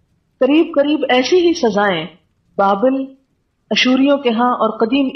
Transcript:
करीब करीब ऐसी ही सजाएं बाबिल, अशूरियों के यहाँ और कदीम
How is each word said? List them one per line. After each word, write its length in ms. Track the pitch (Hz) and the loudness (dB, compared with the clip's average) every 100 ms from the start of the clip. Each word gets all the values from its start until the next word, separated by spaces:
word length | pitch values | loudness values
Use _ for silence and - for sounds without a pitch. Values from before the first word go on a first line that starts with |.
| _ _ _ - | _ _ _ -2
करीब 320 | 254 302 320 | 0 2 2
करीब 320 | 285 294 302 - | 0 0 -2 0
ऐसी 240 | 254 262 370 | 0 2 2
ही 140 | 339 330 | 2 0
सजाएं 500 | 233 196 202 170 165 - _ _ _ - | 0 0 0 -2 -6 -14 _ _ _ -2
बाबिल, 360 | 196 196 254 269 269 - _ _ _ _ - | 0 2 0 -2 -6 -14 _ _ _ _ -6
अशूरियों 460 | 214 254 262 277 277 | -2 0 2 2 2
के 100 | 247 | 0
यहाँ 240 | 226 247 247 | 0 0 0
और 200 | 220 220 | -2 -2
कदीम 300 | 220 277 262 | -2 0 -2